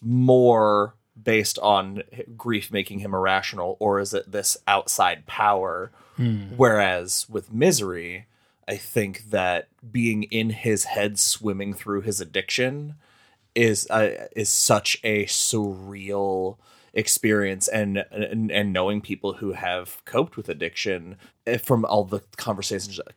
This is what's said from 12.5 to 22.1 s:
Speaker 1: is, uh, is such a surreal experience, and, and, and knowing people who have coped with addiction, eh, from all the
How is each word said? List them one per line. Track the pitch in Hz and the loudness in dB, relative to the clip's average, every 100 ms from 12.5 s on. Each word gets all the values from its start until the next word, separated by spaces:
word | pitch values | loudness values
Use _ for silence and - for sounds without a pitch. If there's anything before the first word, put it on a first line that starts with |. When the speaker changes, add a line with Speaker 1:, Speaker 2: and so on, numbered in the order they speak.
| - 127 143 147 151 _ _ _ _ _ - | -2 -2 -2 -10 -14 _ _ _ _ _ 2
Speaker 1:
is, | 117 101 - | 4 4 0
uh, | 110 107 50 - - | 2 2 0 -8 -4
is | 101 | 0
such | - - 107 - - | 2 4 4 2 -2
a | 113 104 101 | 0 0 0
surreal | - - 113 104 95 95 101 98 101 98 95 92 107 _ _ _ | -2 0 0 -2 -6 -12 -12 -6 -2 -2 -2 -4 -6 _ _ _
experience, | - 107 - 110 107 98 95 - | -4 0 2 4 4 2 0 -2
and, | 110 104 98 - | 0 0 -2 -4
and, | 104 104 113 110 | -6 -4 -2 0
and | 92 104 | 0 0
knowing | 92 92 104 | 0 0 -2
people | - 95 101 | -4 -6 -6
who | 92 101 | -4 -6
have | 92 90 90 90 - - | -6 -4 -4 -6 -14 -4
coped | 120 170 - | -2 -2 -4
with | - | -8
addiction, | 76 85 - 107 92 85 98 - _ - | -6 -6 -6 -4 -4 -6 -18 -20 _ -4
eh, | 120 | -4
from | - 123 110 | 2 2 4
all | 107 | 2
the | 95 | 0